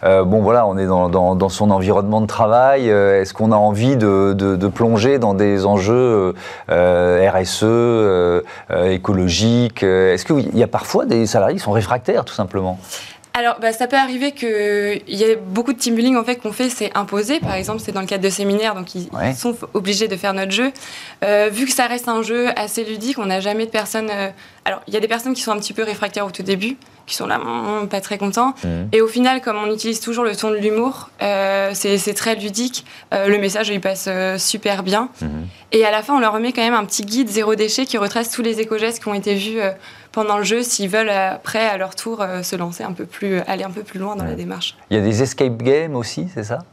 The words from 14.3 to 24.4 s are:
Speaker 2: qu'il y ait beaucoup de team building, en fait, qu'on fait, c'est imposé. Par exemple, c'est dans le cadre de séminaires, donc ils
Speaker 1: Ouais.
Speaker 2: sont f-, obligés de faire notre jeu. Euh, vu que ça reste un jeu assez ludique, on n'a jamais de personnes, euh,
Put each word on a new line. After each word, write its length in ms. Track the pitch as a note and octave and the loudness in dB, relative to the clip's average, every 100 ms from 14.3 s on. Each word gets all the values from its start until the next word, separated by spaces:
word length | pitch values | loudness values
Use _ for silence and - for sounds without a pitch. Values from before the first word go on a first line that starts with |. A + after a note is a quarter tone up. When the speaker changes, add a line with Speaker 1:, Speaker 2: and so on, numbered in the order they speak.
Speaker 2:
qu'il 720 | C#4 A#3 G#3+ G#3 G#3 G3+ G3+ - | -2 -2 0 0 0 0 -4 -6
y 160 | G3 | 0
ait 120 | A3 A3 | 2 2
beaucoup 360 | F#3+ F#3+ A#3+ | 0 -4 -2
de 40 | B3 | -2
team 160 | - A3+ | 0 2
building, 200 | A#3+ B3+ | 4 2
en 60 | |
fait, 140 | A3+ A#3+ | 0 -4
qu'on 140 | G#3+ | -6
fait, 180 | G3+ B3+ | -4 -4
c'est 220 | B3 G#3 - | -2 -4 -4
imposé. 440 | G3 G3+ G#3 D#4 | -2 -4 -2 -2
Par 140 | - | -2
exemple, 260 | F#3+ F#3+ A3 | -4 -4 -6
c'est 80 | G#3+ | -6
dans 100 | G3 | -6
le 60 | F#3+ | -4
cadre 160 | G3 | -2
de 60 | F#3+ | -2
séminaires, 420 | F#3 G3+ G3+ A3 | 0 0 0 0
donc 220 | G3+ F3 F#3 | -4 -8 -10
ils 140 | F3 | -10
Speaker 1:
Ouais. 200 | - G2+ | -4 -4
Speaker 2:
sont 180 | C3 A#3+ | -2 -4
f-, 140 | A#3+ - - | -6 -6 -6
obligés 320 | F#3+ G3+ A3 | -2 -2 -2
de 80 | F#3 | -2
faire 180 | G3+ | -4
notre 180 | F#3+ F#3+ | -2 -2
jeu. 200 | G3 B3+ C4+ - - - - | -2 -2 -4 -18 -16 -18 -6
Euh, 260 | G3 G#3 G#3+ | 2 4 2
vu 140 | G#3 C4 | 0 -2
que 60 | |
ça 140 | - A#3+ | 0 0
reste 220 | A#3+ A#3+ | 0 -2
un 160 | A3+ | -2
jeu 240 | A3 A#3 A#3+ - | 0 0 0 -2
assez 280 | G#3 G#3 | -4 -4
ludique, 360 | A3 G#3+ A3+ C4+ | -6 -6 -4 -4
on 60 | G3 | -2
n'a 120 | F#3+ | -2
jamais 280 | G3 G#3 A3+ | -2 -2 -2
de 40 | |
personnes, 380 | A3 G3+ A3 A3 | -4 -4 -4 -4
euh, 180 | G3+ G3 F#3+ | -4 -6 -8